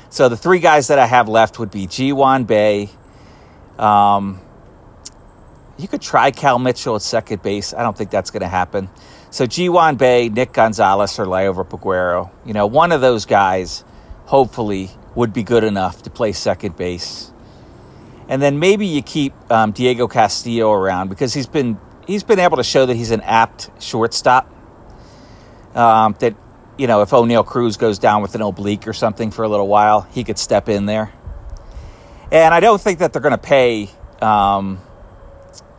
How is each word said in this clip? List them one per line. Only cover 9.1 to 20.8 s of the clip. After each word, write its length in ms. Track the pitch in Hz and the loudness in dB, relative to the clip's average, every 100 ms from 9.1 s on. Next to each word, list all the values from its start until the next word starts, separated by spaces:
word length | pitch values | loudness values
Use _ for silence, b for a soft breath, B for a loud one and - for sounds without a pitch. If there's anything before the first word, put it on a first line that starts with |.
| B B | B B
So 160 | - 117 | -4 -4
Ji-hwan 520 | 165 180 175 131 131 | -2 0 2 2 4
Bae, 320 | 127 123 117 | 2 4 2
Nick 240 | 107 127 | -2 -2
Gonzalez, 680 | - 113 107 98 98 101 - | 2 2 2 2 2 0 -4
or 60 | 95 | -4
Liover 420 | 92 98 92 90 | -2 -2 -2 -8
Peguero. 640 | 92 95 92 90 90 98 - - | -8 -4 -2 -2 -2 -6 -12 -8
You 80 | |
know, 140 | 107 104 | -2 0
one 240 | 131 170 | 2 2
of 100 | 156 | 2
those 240 | 127 117 - | 2 2 0
guys, 580 | 104 95 95 87 - b b b b - | 2 2 0 -6 -12 b b b b 0
hopefully, 680 | 139 123 - 107 98 95 - - - | 2 2 -2 -6 -6 -8 -14 -12 -4
would 180 | 117 | -4
be 100 | 110 | -4
good 200 | 98 117 | 0 0
enough 400 | 110 101 92 - | 0 -2 -4 -6
to 60 | - | -14
play 220 | - 110 | -6 -6
second 460 | 95 110 92 104 80 | -4 -4 -4 -8 -8
base. 540 | 90 90 - - - - B B B B B B B B - | -8 -8 -12 -14 -18 -20 B B B B B B B B -8
And 120 | 135 | -2
then 160 | 143 143 | 0 2
maybe 280 | 180 208 202 | 2 2 0
you 160 | 147 | -4
keep, 320 | - 160 139 - - | -4 -4 -4 -6 0
um, 200 | 113 107 | 2 2
Diego 360 | 101 127 120 117 | 0 -2 0 -2
Castillo 640 | 123 107 - 120 117 110 | 0 0 -2 -6 -2 2
around 380 | 104 | 2